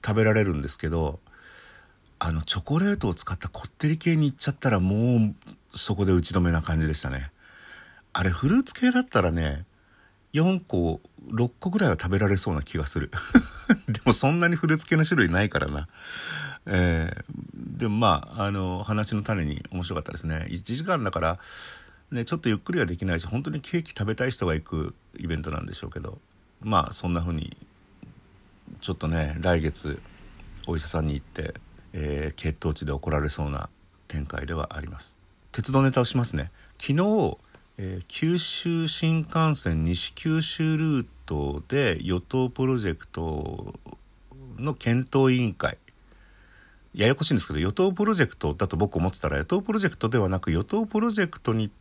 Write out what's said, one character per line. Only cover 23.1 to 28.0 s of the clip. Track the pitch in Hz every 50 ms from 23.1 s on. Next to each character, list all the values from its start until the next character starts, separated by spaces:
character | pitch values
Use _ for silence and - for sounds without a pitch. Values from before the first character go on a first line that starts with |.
| 85
い | 85
し、 | 85
本 | 87 101 123 143
当 | 165
に | 151 147
ケ | - - - 170
ー |
キ | 160 -
食 | - - 101
べ | 107 110
た | - 127
い | 131
人 | 127 - 98
が | 85 80
行 | 78
く | 78 - 80 80 78 - - _ _ _ -
イ | - -
ベ | 82 82
ン | 78
ト | 76 -
な | - -
ん | -
で | -
し | - - -
ょ |
う | -
け | - -
ど、 | - - - - _ _ _ _ _ _ _ _
ま | - 107 107 90 76 -
あ、 |
そ | - - - 87
ん | 87
な | 85
風 | 85 87
に、 | 85 78 - - - - - - _ _ _ _ - -